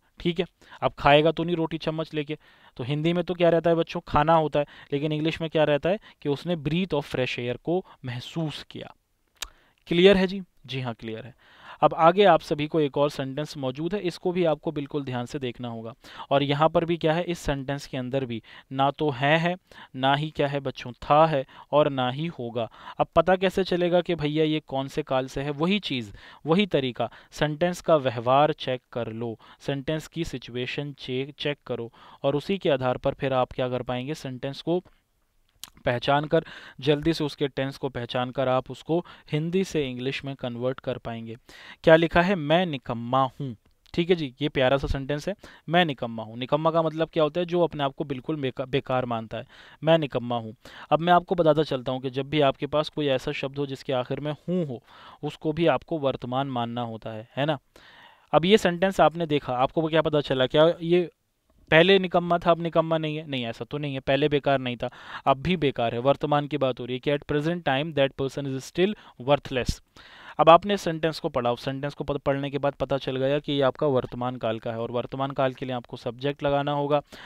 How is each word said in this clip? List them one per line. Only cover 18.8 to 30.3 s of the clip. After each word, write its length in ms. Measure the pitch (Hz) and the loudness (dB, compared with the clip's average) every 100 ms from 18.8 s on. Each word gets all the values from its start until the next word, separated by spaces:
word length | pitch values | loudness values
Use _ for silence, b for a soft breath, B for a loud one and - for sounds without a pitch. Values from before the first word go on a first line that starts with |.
| 139 | 0
तो 200 | - 151 | 0 -2
है, 280 | 120 139 160 | 0 2 2
है, 180 | 170 180 _ B B 131 | 2 -4 _ B B -2
ना 180 | 131 | 2
ही 160 | 147 156 | 2 0
क्या 180 | 151 143 | -2 -2
है 120 | 143 | -2
बच्चों, 320 | 139 - 127 | -6 -8 -12
था 340 | 117 - 147 160 | -4 4 6 6
है 200 | 143 131 B B | 4 -4 B B
और 180 | 143 151 | 2 4
ना 200 | 135 127 | 2 -2
ही 160 | 135 165 | -2 -6
होगा। 440 | 160 120 120 110 B B B | -8 -6 -6 -6 B B B
अब 80 | 151 - | 0 2
पता 200 | 165 185 | 4 2
कैसे 280 | 190 196 | 0 0
चलेगा 360 | 185 180 175 175 | 0 0 2 2
कि 140 | 175 | 0
भैया 300 | 165 147 151 | -2 -2 0
ये 160 | 156 156 | 0 0
कौन 280 | - 135 135 | -4 -6 -6
से 140 | 120 | -6
काल 240 | - 131 131 | -2 -2 -2
से 160 | 147 | -6
है? 80 | 139 | -6
वही 280 | 143 165 202 | -2 0 0
चीज़, 340 | - 131 107 - B B 143 | -2 -6 -6 -14 B B 0
वही 200 | 170 208 | 2 2
तरीका, 440 | 147 131 117 117 B B | 0 0 -2 -4 B B
सेंटेंस 500 | - 151 151 175 175 | -4 -2 0 -2 0
का 160 | - 156 | 2 4
व्यवहार 560 | 131 120 117 135 151 | 2 -2 2 4 4
चेक 300 | 156 - 127 _ | 0 -6 -6 _
कर 200 | 123 113 | -8 -8
लो, 260 | 113 117 110 B B | -6 -8 -10 B B
सेंटेंस 480 | - 139 131 156 - | -6 -6 -4 -6 -6
की 160 | 160 | -8
सिचुएशन 680 | 165 | -8